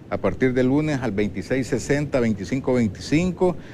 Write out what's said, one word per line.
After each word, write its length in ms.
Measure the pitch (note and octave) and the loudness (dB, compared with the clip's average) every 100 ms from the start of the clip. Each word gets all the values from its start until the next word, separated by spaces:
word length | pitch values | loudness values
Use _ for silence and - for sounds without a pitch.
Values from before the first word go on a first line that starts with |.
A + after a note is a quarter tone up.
| - | -8
a 60 | G2+ | -2
partir 360 | G2+ F2+ C3 | -2 0 0
del 140 | B2+ B2+ | 2 2
lunes 320 | C#3 D#3 C#3+ | 2 2 0
al 100 | B2 | -2
veintiséis 520 | G2+ G#2 G2 - C3 A#2 | -2 -2 -4 -4 -2 -2
sesenta, 520 | B2 - C#3+ D3 C3+ | -4 0 0 0 2
veinticinco 540 | A#2 G2+ F#2 C3 C3 | 2 0 -2 -2 0
veinticinco. 840 | B2 A2+ F#2+ - D3 F#3 E3+ F#3 E3+ - | 2 2 -2 0 2 2 2 0 0 -8